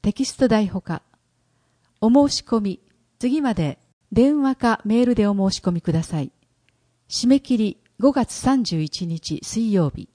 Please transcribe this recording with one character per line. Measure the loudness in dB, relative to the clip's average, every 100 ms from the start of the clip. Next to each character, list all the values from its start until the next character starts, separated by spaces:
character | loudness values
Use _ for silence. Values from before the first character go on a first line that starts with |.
テ | -4
キ | -2 -6
ス | 0
ト | 2
代 | 2 0
ほ | -6
か。 | -8 -10 _ _ _ _ _ _ _ _ _ _
お | 2
申 | 4 4
し | 0
込 | -2 -2
み、 | -2 -8 _ _ _ _
次 | -2 -2
ま | -2
で | -2 -4 -6 _ _ _
電 | 2 4 4
話 | 0 0
か | 0 -2 0
メ | 2
ー | 2
ル | 2
で | 2
お |
申 | 2 0 0
し |
込 | -2
み | -2
く | -2
だ | -2
さ | -2 -6
い。 | -6 _ _ _ _ _ _ _ _
締 | -2 2
め | 2
切 | 2 -2
り、 | -2 -6 _ _
五 | 2
月 | 2 -4
三 | -2 0 0
十 | 0 -4
一 | -4 -6 -8
日 | -8 -8 -10
水 | -6 -4 0
曜 | 2 0
日。 | -2 -18